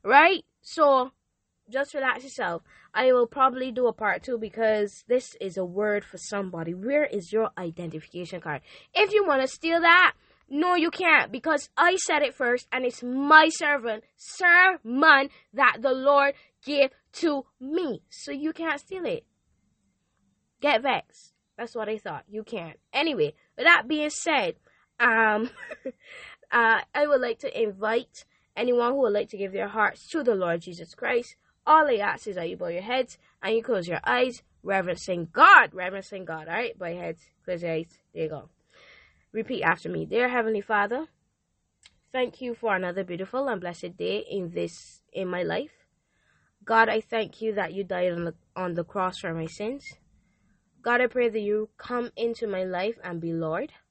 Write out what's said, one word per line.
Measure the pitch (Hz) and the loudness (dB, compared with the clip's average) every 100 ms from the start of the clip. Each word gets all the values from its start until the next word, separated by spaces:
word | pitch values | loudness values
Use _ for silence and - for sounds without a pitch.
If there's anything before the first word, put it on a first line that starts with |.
Right? | 190 269 330 381 _ _ | 6 6 6 2 _ _
So, | - - 294 269 254 _ _ _ _ _ _ | -12 2 4 4 0 _ _ _ _ _ _
just | 254 285 | -6 -4
relax | 294 262 233 | -2 -2 -4
yourself. | 269 - 185 170 _ _ _ | -10 -6 -6 -6 _ _ _
I | - 254 | 2 4
will | 247 233 | 4 2
probably | 285 269 254 262 | 2 2 2 -6
do | 233 247 | 0 0
a | |
part | 220 208 180 | 0 -2 -2
two | - 233 | -4 -6
because | 214 220 220 214 208 - - | -6 0 2 2 -2 -6 -2
this | 247 - - | -2 -2 -10
is | 190 180 | -8 -6
a | |
word | 180 185 208 208 | -4 -2 -2 -2
for | - 185 | -4 -16
somebody. | - 202 190 170 165 | -8 -6 -6 -8 -8
Where | 180 214 285 | -6 -2 0
is | 294 208 170 | 0 -4 -4
your | 220 226 - | -2 -2 -4
identification | 175 165 170 156 - 175 175 180 | -10 -10 -12 -12 -14 -14 -12 -10
card? | 165 143 _ - _ | -8 -10 _ -20 _
If | - 403 | 0 4
you | 415 381 | 4 4
wanna | 269 262 | 2 0
steal | - 330 330 | -4 0 2
that, | 339 349 349 - _ _ _ | 6 6 6 0 _ _ _
no, | 277 359 359 | -2 0 2
you | 330 | 0
can't, | - 370 302 - | 0 4 4 2
because | 233 320 294 - - | -4 -2 -2 -2 2
I | 339 370 | 2 2
said | - 302 | 0 0
it | 269 | 0
first, | - 247 247 - | -2 -2 -2 -2
and | 254 | -4
it's | 254 - | -4 -6
my | 247 262 285 311 320 | -8 -4 6 8 8
servant, | 311 302 285 233 214 _ _ | 2 -2 -2 -2 -8 _ _
sermon | - - 359 349 370 359 220 254 320 277 - - _ | -20 0 4 6 6 2 -4 2 6 6 4 -8 _
that | 214 254 214 | 2 2 2
the | 262 | -2
Lord | 262 269 285 277 277 _ _ | 2 4 4 4 -2 _ _
gave | - 190 269 _ _ | -4 2 2 _ _
to | - 330 285 - _ | -2 0 0 -6 _
me. | 262 330 330 202 _ | -6 -4 -4 -6 _
So | - - | -18 -12
you | 285 302 | -6 -6
can't | 330 330 285 | -4 -6 -6
steal | - 381 311 | -8 -8 -6
it. | 175 _ _ _ _ _ _ _ _ _ _ _ _ _ _ | -6 _ _ _ _ _ _ _ _ _ _ _ _ _ _
Get | 285 226 | 0 2
vexed. | 269 208 - - - _ _ - | 0 -4 -6 -20 -20 _ _ -14
That's | 226 | -12
what | 233 214 | -8 -6
I | 214 | -8
thought. | 190 147 _ | -8 -12 _
You | 208 | -12
can't. | 214 220 165 - _ | -10 -10 -10 -16 _
Anyway, | 262 320 240 147 _ _ - | -2 -2 0 -2 _ _ 0
with | 311 | 4
that | 339 233 | 4 2
being | 302 302 | -2 -2
said, | - 339 285 180 - _ _ _ - | -4 -2 0 -2 -6 _ _ _ 0
um, | 240 226 220 214 240 - - - | 2 4 4 2 -2 -8 -16 -12
<laughs> | 269 - - - - - _ | -12 -14 -20 -20 -20 -20 _
uh, | 233 226 220 - | 2 4 2 0
I | - 294 | 0 2
would | 277 | 2
like | 240 226 | 0 -4
to | - - | -8 -2
invite | 220 190 214 233 247 - - _ _ - | -2 -2 -2 -2 -4 -20 -20 _ _ -4
anyone | 247 240 240 | 0 2 2
who | 277 | 2
would | 240 | 2
like | 202 - | 2 -2
to | 196 | -8
give | 196 | -6
their | 190 202 | -4 -4
hearts | 220 202 - - | 0 0 -2 -6
to | 330 | -2
the | 247 | 0
Lord | 202 175 170 | 0 0 -2
Jesus | 175 175 165 | -4 -16 -16
Christ | - 240 240 247 - _ _ - | -8 -2 -2 -2 -18 _ _ 6
all | 311 294 | 6 6
I | 226 | 0
ask | 202 147 214 | -2 -6 -8
is | 185 | -8
that | 170 | -8
you | 180 | -6
bow | 175 | -6
your | 170 | -6
heads | 208 262 247 - _ _ | -4 -2 -4 -10 _ _
and | 190 226 | -2 -2
you | |
close | 226 202 170 | 0 -4 -2
your | 170 | -4
eyes, | - 247 254 240 _ _ | 0 0 0 -4 _ _
reverencing | 185 190 180 170 - 175 165 | -4 -2 -2 -6 -6 -6 -4
God. | - 339 359 220 | 6 10 10 6
Reverencing | 185 180 196 190 196 | -4 -8 -8 -12 -14
God, | 170 160 160 | -10 -12 -6
all | |
right? | 185 247 - | -6 -6 -8
Bow | 175 | -10
your | 175 | -8
heads, | 170 165 _ _ | -10 -12 _ _
close | - 175 | -10 -6
your | 170 | -4
eyes. | 160 165 _ _ | -4 -6 _ _
There | - | -8
you | 160 | -8
go. | 147 - _ _ _ - - _ _ _ | -8 -16 _ _ _ -20 -20 _ _ _
Repeat | 214 214 254 | -10 -6 -2
after | 165 180 175 | 0 0 -4
me. | 170 160 | -8 -2
Dear | 208 247 | 0 0
Heavenly | 247 220 214 | 0 -2 -4
Father, | 202 214 202 247 320 _ _ _ _ _ _ _ - _ _ | -2 -2 0 -4 -8 _ _ _ _ _ _ _ -20 _ _
thank | 262 247 - | -4 -4 -4
you | 254 | -10
for | 233 226 190 | -4 -2 0
another | 180 180 | -2 -6
beautiful | 180 180 190 254 277 | -6 -8 -6 -4 -4
and | 202 | -4
blessed | 175 175 175 180 | -6 -10 -14 -6
day | 180 202 - | -4 -4 -6
in | 202 175 | -8 -6
this, | 175 170 - - - _ | -6 -8 -8 -20 -20 _
in | - 185 | -8 -6
my | 180 | -4
life. | 165 175 302 _ _ _ _ _ _ _ _ _ | -4 -4 -6 _ _ _ _ _ _ _ _ _
God, | 208 226 220 | 0 2 4
I | 214 | 0
thank | - 226 202 - | -2 -4 -4 -6
you | 220 | -4
that | 208 175 | -4 -4
you | 185 | -6
died | 185 180 180 | -6 -2 -2
on | 170 | -2
the, | 170 - _ | -6 -8 _
on | - 180 | -8 -4
the | 170 | -4
cross | 170 202 185 180 | -6 -4 -4 -4
for | 180 | -8
my | 165 160 | -6 -8
sins. | - 214 277 - - _ _ _ _ _ _ _ _ | -8 -8 -8 -14 -20 _ _ _ _ _ _ _ _
God, | 240 240 | 0 2
I | 247 | 2
pray | 254 233 | 2 0
that | 214 | 0
you | 208 208 214 _ | -2 -2 -4 _
come | - 247 240 - | -6 -6 -6 -4
into | 233 226 220 | -6 -4 -6
my | 185 | -4
life | 185 180 202 233 | -4 -2 -4 -6
and | 180 170 | -10 -8
be | 165 | -4
Lord. | 165 160 170 294 _ _ | -4 -2 -4 -6 _ _